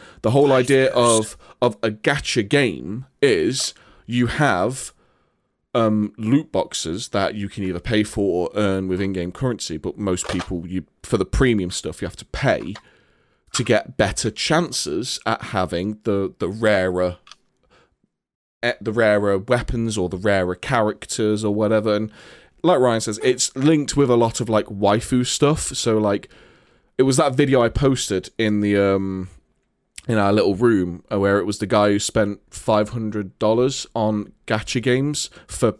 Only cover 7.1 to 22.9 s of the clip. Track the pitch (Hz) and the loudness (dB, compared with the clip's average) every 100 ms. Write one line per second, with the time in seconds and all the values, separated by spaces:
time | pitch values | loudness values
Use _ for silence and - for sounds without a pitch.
7.1 | 101 98 107 101 - 95 87 - 110 92 | -2 -2 -4 -8 -6 -6 -6 -2 0 0
8.1 | - 98 87 87 101 104 95 95 92 98 | -2 -2 0 -2 -2 0 0 -2 -2 -2
9.1 | 92 87 - 131 117 - 80 92 - 101 | -4 -6 -4 -4 -4 -6 -8 -8 -6 -4
10.1 | 92 - 92 - 87 85 92 - _ - | -2 -4 -6 -6 -8 -6 -8 -8 _ -4
11.1 | 110 92 - 131 110 90 - - - 85 | -2 0 2 2 2 -2 -6 -10 -8 -10
12.1 | - - - 135 95 62 107 _ _ _ | -10 -12 -4 -2 -2 -4 -14 _ _ _
13.1 | _ _ _ _ - 120 107 - - 98 | _ _ _ _ -6 2 2 0 -2 0
14.1 | - 110 - - 160 170 120 - 78 127 | 0 -6 -4 -2 0 0 -4 -4 -4 -6
15.1 | - - 113 - 98 87 87 98 107 113 | -6 -4 -6 -4 -4 -2 -2 -4 -6 -2
16.1 | 101 95 - 90 107 110 101 92 90 90 | -2 -2 -4 -6 0 2 2 2 0 -2
17.1 | 90 _ - _ _ _ _ _ _ _ | -2 _ -20 _ _ _ _ _ _ _
18.1 | _ _ _ _ - 117 - 107 110 110 | _ _ _ _ -8 -6 -4 -4 0 2
19.1 | 104 101 98 101 120 - 120 113 107 90 | 4 2 0 0 -2 -2 -4 -4 -2 -4
20.1 | 90 104 98 90 90 - 123 107 - - | -2 0 0 0 -4 -2 0 0 -2 -8
21.1 | - 107 107 110 104 107 110 110 104 107 | -2 0 0 0 0 2 2 2 -2 -2
22.1 | - - - - _ 165 165 123 | -10 -20 -20 -20 _ 2 4 4